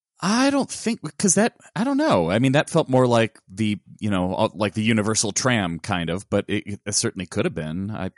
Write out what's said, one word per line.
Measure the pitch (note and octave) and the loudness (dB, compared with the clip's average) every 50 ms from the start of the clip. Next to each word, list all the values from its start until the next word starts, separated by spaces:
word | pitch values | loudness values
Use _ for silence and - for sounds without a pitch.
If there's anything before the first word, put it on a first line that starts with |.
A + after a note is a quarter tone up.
| _ _ _ _ | _ _ _ _
I | E3 F#3 A3 B3 C4+ C#4 | -2 -2 0 2 2 2
don't | C#4 C#4 G#3+ - | 2 0 -2 -4
think, | - - - A3 A#3 - - D3+ - - | -6 -6 -4 -4 -4 -4 -6 -10 -6 0
'cause | - F#3+ - | 0 2 4
that, | G3 A3 - - _ - - _ | 4 2 2 0 _ -16 -10 _
I | D#3+ A#3 | -4 -2
don't | C#4 C#4 C4+ | 0 0 0
know. | D#4 D4+ D#3+ F#2 E2 E2 | 2 4 4 4 4 2
I | F#2+ A#2 | 2 2
mean, | C3 C3+ C3 | 2 4 2
that | D3+ - - | 2 0 2
felt | - E3 - - | 0 0 2 4
more | C3 B2+ B2+ | 4 4 4
like | B2 A#2+ A#2 A2+ G#2 - - _ - F#2 | 6 4 4 2 2 -2 -10 _ -14 -6
the, | F#2+ A2 G#2 G#2 F2+ - - - - | -2 -2 0 -2 -2 -6 -14 -12 -6
you | G2+ G#2 | -4 -2
know, | G2+ F2+ F2+ F2+ F2+ | 0 0 0 0 0
uh, | - A2 G2+ - | 0 -2 -2 0
like | F2 G#2+ G2+ - | -2 -4 -2 -2
the | A2 G#2+ | 0 0
Universal | A2+ A#2 A2 G2 A2 A2 - - G#2 F#2+ | 2 2 2 2 0 0 -2 -2 -2 -4
Tram | - - B2+ B2 A2 F#2+ E2+ E2+ D#2 | -2 0 0 2 2 0 -2 -4 -6
kind | - - G2 F2 E2 D#2+ | -4 -4 -4 -2 -2 -4
of, | E2+ G2 - - | -4 -6 -4 -2
but | G2+ G2+ - - | -2 -2 0 -2
it, | G2 G#2 - G2+ G2+ - _ | -4 -4 -4 -6 -12 -10 _
it | G2+ G2 | -6 -4
certainly | - - A2+ - F#2+ F2+ | -2 -2 -2 -4 -6 -10
could | - - G#2 - | -6 -4 -4 -4
have | F3+ A2 | -2 -4
been. | E2 D#2 D#2 D#2+ F#2 G2 G#2 | -6 -6 -6 -6 -6 -6 -6
I, | G#2+ - F#2 F#2 - | -6 -6 -8 -8 -8